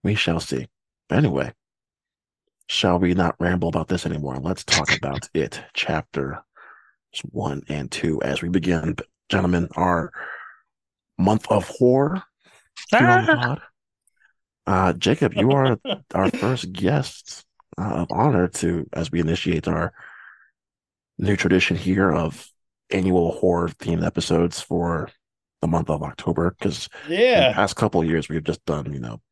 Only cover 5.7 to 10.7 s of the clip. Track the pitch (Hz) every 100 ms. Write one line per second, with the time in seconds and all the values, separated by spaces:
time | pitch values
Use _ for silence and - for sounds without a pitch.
5.7 | - - 78 - 71 69 - _ _ -
6.7 | - _ _ _ - 139 110 - 71 -
7.7 | 73 65 - 85 78 65 71 85 90 82
8.7 | 85 78 - - _ _ 98 92 87 87
9.7 | - 90 87 73 - - - - - _